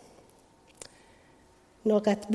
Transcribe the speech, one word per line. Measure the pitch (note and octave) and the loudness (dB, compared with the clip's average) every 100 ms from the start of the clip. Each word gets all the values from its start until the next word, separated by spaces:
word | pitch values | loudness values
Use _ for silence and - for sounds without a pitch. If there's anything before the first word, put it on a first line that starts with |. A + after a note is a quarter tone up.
| - - - - - _ _ - - - - - - - _ _ _ _ G#3+ | -20 -20 -20 -20 -20 _ _ -20 -20 -20 -20 -20 -20 -20 _ _ _ _ 0
Når | G#3 G#3+ | 2 2
et | G3+ G#3 | -2 6